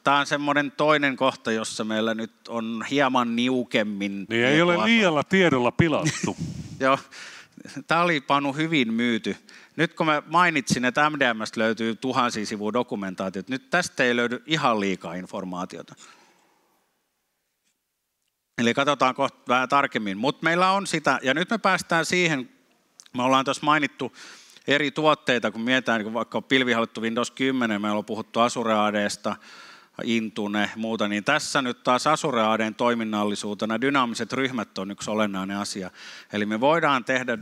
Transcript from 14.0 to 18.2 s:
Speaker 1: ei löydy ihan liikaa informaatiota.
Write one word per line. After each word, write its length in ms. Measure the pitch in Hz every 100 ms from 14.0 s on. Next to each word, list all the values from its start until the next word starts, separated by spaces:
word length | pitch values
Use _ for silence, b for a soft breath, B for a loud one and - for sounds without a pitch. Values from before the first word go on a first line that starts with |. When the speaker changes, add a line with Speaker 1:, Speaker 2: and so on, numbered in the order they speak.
Speaker 1:
ei 120 | 127 120
löydy 280 | 120 120 -
ihan 340 | 156 131 110
liikaa 340 | 98 92 87
informaatiota. 800 | 87 92 107 92 90 90 - - - B B B B B _ _ _ _ _ _ _ _ _ _ _ _ _ _ _ _ _